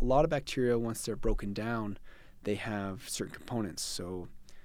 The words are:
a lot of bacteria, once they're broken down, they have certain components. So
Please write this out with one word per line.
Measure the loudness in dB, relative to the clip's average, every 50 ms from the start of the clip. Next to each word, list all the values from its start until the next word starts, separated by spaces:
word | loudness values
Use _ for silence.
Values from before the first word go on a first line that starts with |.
a | 8
lot | 8 8 6 6
of | 6
bacteria, | 4 0 -2 -2 0 2 4 4 4
once | 4 2 0 -2 -4 -4
they're | -4 -2
broken | 0 4 4 4 4 2 -2 -2
down, | -2 -2 -2 0 -2 -2 -2 -4 -6 -8 -14 -16 -16 -18 -20 -16 -8 -2
they | -2 -2
have | 0 0 -2 -2 -2 -2 -2 -4 -6 -6 -6
certain | -4 -4 -4 -6 -8
components. | -10 -8 -4 -2 -2 -2 -2 -2 -4 -6
So | -4 -4 -4 -4 -4 -4 -4 -6 -8 -10 -14 -14 -14 -14 -14 -14